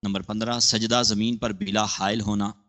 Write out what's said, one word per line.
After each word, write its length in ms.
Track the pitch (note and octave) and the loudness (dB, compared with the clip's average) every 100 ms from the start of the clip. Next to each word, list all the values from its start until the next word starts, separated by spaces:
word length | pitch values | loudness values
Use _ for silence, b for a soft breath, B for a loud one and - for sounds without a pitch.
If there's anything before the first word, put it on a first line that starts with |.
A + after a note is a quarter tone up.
نمبر 200 | G2+ G2 | -2 -4
پندرہ، 360 | F#2 G#2+ A2+ A#2+ | -2 -4 -2 0
سجدہ 420 | - A#2 A2+ A#2+ | 2 2 2 2
زمین 320 | A2+ G#2+ A2 A#2 | 2 2 0 0
پر 160 | A#2 | -4
بلا 320 | F#2+ G2 G#2 | -4 -2 0
حائل 360 | G#2 - G2 A2+ | 0 0 0 0
ہونا۔ 320 | G#2 G#2 G2+ G#2 | 0 0 -2 -4